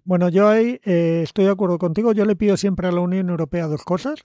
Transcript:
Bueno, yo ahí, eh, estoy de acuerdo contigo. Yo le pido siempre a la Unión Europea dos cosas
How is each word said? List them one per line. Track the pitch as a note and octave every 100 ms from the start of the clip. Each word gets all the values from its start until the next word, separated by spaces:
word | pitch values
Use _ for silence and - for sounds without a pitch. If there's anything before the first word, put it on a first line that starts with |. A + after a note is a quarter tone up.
Bueno, | F3+ F3+ F3+
yo | F#3 G#3
ahí, | A3 A#3+ B3+
eh, | G3+ E3+ E3+ E3
estoy | D#3+ - F#3+
de |
acuerdo | G3 F#3 E3+
contigo. | F3 D#3+ A#3
Yo | G#3+ G#3
le | F#3
pido | G#3 F#3+
siempre | G3+ F#3 F#3
a |
la | F3
Unión | F3+ F#3+ F3+
Europea | E3 D#3 F3 D#3+
dos | D3+
cosas | - F#3 C4+ D4+